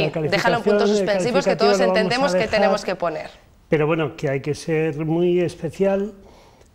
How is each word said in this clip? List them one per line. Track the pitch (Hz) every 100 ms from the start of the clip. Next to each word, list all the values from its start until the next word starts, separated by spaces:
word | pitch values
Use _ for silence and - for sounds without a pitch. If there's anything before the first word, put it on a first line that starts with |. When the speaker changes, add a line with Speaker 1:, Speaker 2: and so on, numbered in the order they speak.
Speaker 1:
la | 156
calificación, | 165 156
Speaker 2:
déjalo | 190 233 233
en |
puntos | 208 208 202
Speaker 1:
el | 208
Speaker 2:
suspensivos | 190 196 233 254
que | 196 170
Speaker 1:
calificativo |
Speaker 2:
todos | 202 196
Speaker 1:
lo | -
vamos | 185
a |
Speaker 2:
entendemos | 185 247 277
que | 180
Speaker 1:
dejar. | 214
Speaker 2:
tenemos | 220 196 202
que | 202
poner. | 180 170 160 - - _ _ -
Speaker 1:
Pero | 156 151
bueno, | 165 151 -
que | 143
hay | 135
que | 151
ser | 143 - 156 160 143 156
muy | 165 175 180
especial | 170 - 160 - 196 196 208 - - - - - _